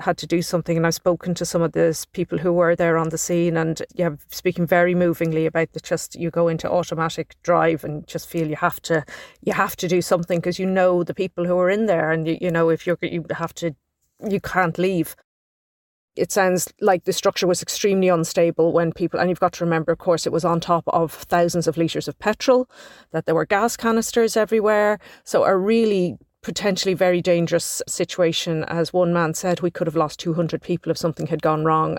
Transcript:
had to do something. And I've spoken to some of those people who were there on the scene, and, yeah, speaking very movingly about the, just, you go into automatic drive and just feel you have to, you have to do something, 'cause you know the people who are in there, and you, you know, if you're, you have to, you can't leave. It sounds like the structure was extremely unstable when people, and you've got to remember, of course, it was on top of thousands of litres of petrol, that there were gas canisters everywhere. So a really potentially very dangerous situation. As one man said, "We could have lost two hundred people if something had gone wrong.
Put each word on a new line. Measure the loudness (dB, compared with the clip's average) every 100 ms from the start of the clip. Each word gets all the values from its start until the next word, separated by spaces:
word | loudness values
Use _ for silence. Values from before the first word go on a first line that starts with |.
had | -4 -4
to | -2
do | -2
something. | -2 -4 -2 0
And |
I've | 0 0
spoken | -2 -2 -2
to | -4 -2
some | 0
of | 0
those | 2 0 0 -6
people | -6 -4 -2
who | 0
were | 2 2
there | 2 2 2
on | 0
the | -4
scene, | -2 0 2 0
and, | -2 -4 -8
yeah, | -4 -4 -4 -12
speaking | -6 -4 -2 2
very | 2 4 2
movingly | 2 0 -2 0 0
about | 0 -2
the, | -4
just, | -6 -6 -6 -8
you | -4
go | 0 0
into | 0 0
automatic | -2 -2 -4 -4 -4 -10 -8
drive | 0 4 4 0
and | -4 -10 -8
just | -10 -6
feel | -4 -4
you | -2
have | -2 -4
to, | -2 -2 -2 -12 -20 _
you | -4
have | 0 -2 -2
to | 0
do | 0
something, | 2 0 0 -2
'cause | -2 -2
you | -2
know | 2 4 2
the | 0
people | -4 -6 -4 -2
who | 2
are | 2
in | 2 2
there, | 2 2
and | 0 -2
you, | -2
you | -2
know, | 2 2
if | 2
you're, | 0 -4
you | -4 -6 -6
have | -6 -8
to, | -6 -8 -8 _ _ _ _ -4
you | -4
can't | -2 0 0 0
leave. | 0 0 -2 -6 _ _ _ _ _ _ _ _ _ -4
It | -2
sounds | 2 2 2 -2 -2
like | 0 2
the | 0
structure | -2 0 0 0
was | 0
extremely | -2 -2 0 2 4
unstable | 2 0 2 2 4 2
when | 2 0
people, | -2 -4 0
and | 0
you've | 0
got | -2
to | 0
remember, | -2 0 0
of | -2
course, | 0 0 0
it |
was | 0
on | 0 0
top | 2 0 2
of | 0 0
thousands | -4 -2 2 2 2 -2
of | 0
litres | -2 -2 -6
of | -4
petrol, | -4 0 2 2 2 -8 -20 -20 _
that | -4 0
there |
were | 0
gas | 2 2 0 0
canisters | 0 0 0 2 2 2
everywhere. | 2 2 4 4 2 0 -6 -20
So | -2 2
a | 4 2
really | 2 2 4 2 0 -4 _ _
potentially | -10 -4 -2 0 0
very | 2 2 2
dangerous | 2 2 2 0 -2 -6 -6
situation. | -4 -4 0 0 0 -2 -4
As | -4 -4 -2
one | 2 2
man | 2 0
said, | -2 -2 -2
"We | -2
could | -2 -2
have | 0
lost | -2 -2
two | -4
hundred | -2 -2 -4
people | -4 -4 -4
if | -2
something | -4 -4 -4
had | -2
gone | 0 0
wrong. | 2 2 0